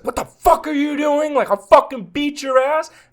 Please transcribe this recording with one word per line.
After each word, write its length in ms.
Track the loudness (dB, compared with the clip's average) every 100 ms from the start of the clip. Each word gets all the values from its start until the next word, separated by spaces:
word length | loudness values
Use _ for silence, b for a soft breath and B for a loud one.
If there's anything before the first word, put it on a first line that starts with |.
What 120 | -6
the 100 | -6
fuck 420 | -8 _ 2 2 0
are 60 |
you 240 | -4 -4 -2
doing? 360 | 0 0 0
Like, 160 | -2 0
I'll 80 | -2
fucking 480 | 4 4 4 -8 -10
beat 340 | -6 -6 -6
your 160 | 0 0
ass. 320 | 2 -2 -4 b b